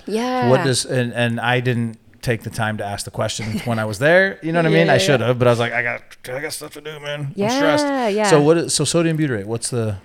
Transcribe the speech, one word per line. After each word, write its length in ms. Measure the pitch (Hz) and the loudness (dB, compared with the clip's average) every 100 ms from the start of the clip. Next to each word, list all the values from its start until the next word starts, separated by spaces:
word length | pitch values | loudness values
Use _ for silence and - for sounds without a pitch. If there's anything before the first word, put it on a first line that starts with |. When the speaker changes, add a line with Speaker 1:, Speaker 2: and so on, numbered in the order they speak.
| - | -6
Speaker 1:
Yeah. 420 | 214 254 254 240 | -4 -2 0 4
Speaker 2:
What 140 | 131 | 4
does, 200 | 135 120 | 4 0
and, 280 | - 131 120 | -2 -2 -2
and 240 | 117 120 117 | -2 -2 -2
I 220 | 117 127 | 0 0
didn't 380 | 123 120 117 110 _ - | 0 0 -2 -6 _ -10
take 220 | 131 113 | -4 -4
the 80 | 110 | -6
time 280 | - 107 107 | -4 -4 -4
to 60 | |
ask 200 | 101 101 | -6 -8
the 80 | - | -8
question 480 | - 110 - 110 110 | -6 -4 -4 -6 -6
when 140 | 120 113 | -4 -4
I 60 | |
was 160 | 110 101 | -4 0
there. 400 | 143 180 196 196 | 4 4 2 -2
You 80 | 160 | -2
know 80 | 165 | 0
what 80 | 160 | 4
Speaker 1:
<laughs> 20 | |
Speaker 2:
Yeah, 40 | 160 | 4
I 40 | |
mean? 100 | 165 | 4
I 40 | |
Speaker 1:
yeah, 40 | - | 4
Speaker 2:
should 220 | - 131 | 4 2
Speaker 1:
yeah. 80 | 113 | 2
Speaker 2:
have, 100 | 123 | 4
but 80 | 123 | 4
I 40 | |
was 80 | 117 | 4
like, 120 | 117 | 0
"I 120 | 120 | -2
got, 180 | 120 117 - - 127 | -4 -6 -10 -16 -10
I 120 | 131 | -8
got 120 | 151 | -8
stuff 200 | - 147 | -10 -12
to 80 | 147 | -14
do, 180 | 151 151 | -14 -12
man. 220 | 147 147 | -8 -6
I'm 120 | 143 190 | -6 -2
Speaker 1:
Yeah, 120 | 208 262 | -2 2
Speaker 2:
stressed." 580 | 302 294 285 269 226 208 | 2 2 0 0 0 0
Speaker 1:
yeah. 80 | |
Speaker 2:
So 160 | 208 156 | 4 4
what 140 | 147 170 | 6 4
is, 160 | 123 | 2
so 100 | - | -2
sodium 320 | 143 170 165 156 | 0 0 0 0
butyrate, 260 | 151 107 | -2 -2
what's 260 | 101 113 - | -4 -6 -4
the 280 | 123 113 95 | -4 -4 -4